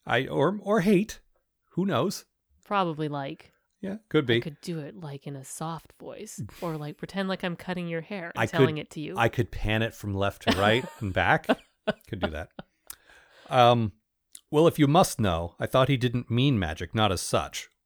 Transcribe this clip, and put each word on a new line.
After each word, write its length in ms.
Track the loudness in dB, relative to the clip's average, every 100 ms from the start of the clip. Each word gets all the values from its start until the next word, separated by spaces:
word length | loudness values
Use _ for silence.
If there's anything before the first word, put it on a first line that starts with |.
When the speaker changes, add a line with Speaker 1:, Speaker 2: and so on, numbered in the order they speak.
| -2
Speaker 1:
I, 220 | -2 0
or, 320 | 0 0 0
or 200 | 0 2
hate. 400 | 4 4 2 -8 _ _ _ _ _
Who 140 | -4 0
knows? 400 | 0 0 -4 -14 _ _ _ -4
Speaker 2:
Probably 420 | -2 -2 -2 -6
like. 460 | -6 -8 -12 -18 _ _ -12
Speaker 1:
Yeah, 160 | -10 -10 _
could 160 | 0 4
be. 120 | 0
Speaker 2:
I 20 |
could 180 | 0 -10
do 180 | -10 -8
it, 200 | -10 -14
like, 280 | -14 -14 -12
in 80 | -14
a 60 | -14
soft 480 | -10 -10 -10 -14 -20
voice, 420 | -16 -16 -14 -12 -14 -10
or, 160 | -8 -8
like, 220 | -10 -12
pretend 320 | -10 -6 -4
like 140 | -4
I'm 120 | -6 -8
cutting 320 | -8 -6 -6
your 140 | -8
hair 300 | -8 -12 -10
and 80 | -4
Speaker 1:
I 40 | -2
Speaker 2:
telling 280 | 2 2 2
Speaker 1:
could, 60 |
Speaker 2:
it 80 | -8
to 80 | -10
you. 140 | -8 0
Speaker 1:
I 140 | 0
could 220 | 0 -4
pan 300 | -2 -2 0
it 120 | -2
from 200 | -4 -6
left 300 | -2 -2 -2 -2
to 100 | 2
right 240 | 4 2 0
Speaker 2:
<laughs> 60 | -8
Speaker 1:
and 140 | -4
back. 320 | 0 2 2 2 -2 _ _ -6 -6 -8
Could 120 | -6
do 80 | -6
that. 180 | -6 -12 -16 -20 _ -20 -20 _ -20 _ _ 0
Um, 420 | 6 6 6 2 -6 _ _ _ -20 -2
"Well, 180 | 4 4
if 120 | 6
you 80 | 4
must 320 | 6 4 2
know, 360 | 0 0 -4 -6
I 80 | 0
thought 200 | 2 4
he 100 | 2
didn't 340 | 0 -2 -2
mean 260 | 2 2 2
magic, 360 | 0 -4 -4 0
not 160 | 2
as 100 | 0
such. 480 | 0 -2 -2 -10 -14 _